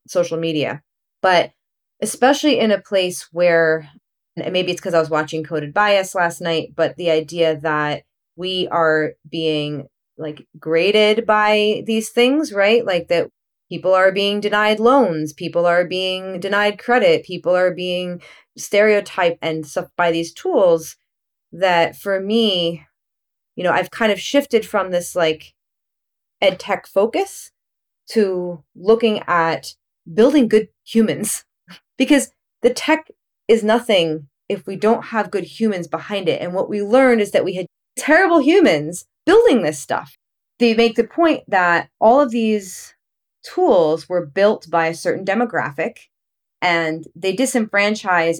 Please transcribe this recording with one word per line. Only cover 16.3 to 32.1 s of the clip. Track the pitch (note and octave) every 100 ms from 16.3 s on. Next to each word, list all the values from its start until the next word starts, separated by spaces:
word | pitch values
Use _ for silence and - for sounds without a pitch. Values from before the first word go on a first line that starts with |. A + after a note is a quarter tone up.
| F#3+
denied | F#3+ G3+ G#3 G3+
credit, | - B3 F#3+ D#3+
people | - F3 E3 F3+
are | F#3
being | E3+ F3+ F3+ F3+ F3 - - _ -
stereotyped | - G3+ G#3+ G#3 G3 - F3 E3+
and | D#3+ D#3+ D3+
stuff | - E3+ -
by | F3
these | E3 E3
tools, | - F#4 D#4 F#3 E3 D#3+ - _ _ _ _ _
that | E3 F#3+ F3 E3 -
for | G3+ F#3+
me, | F#3+ A3+ A3 F#3 E3+ E3 - _ _ _ _ _ _ -
you |
know, | F3+
I've | D3+ F3
kind | - A3
of | G3
shifted | - C#4 C#4 A3+ G#3+
from | G#3 F#3
this, | F3 F3 F3+
like, | D#3+ D#3 - _ _ _ _ _ _ _ _ _
ed | G3+ F3+
tech | - F#3+ -
focus | G3 A3 E4 G4 - - _ _ _ _ _ -
to | A3+ G3 F#3 F3+ E3+ _
looking | - F3+ A3+ A3+ G#3 -
at | E3+ E3 C#3 - - _ _ -
building | E3 B3 D4 A3
good | G#3+ - _
humans, | - A3+ G#3+ C#3+ G#3 - - _ _
<laughs> | - _ -
because | C4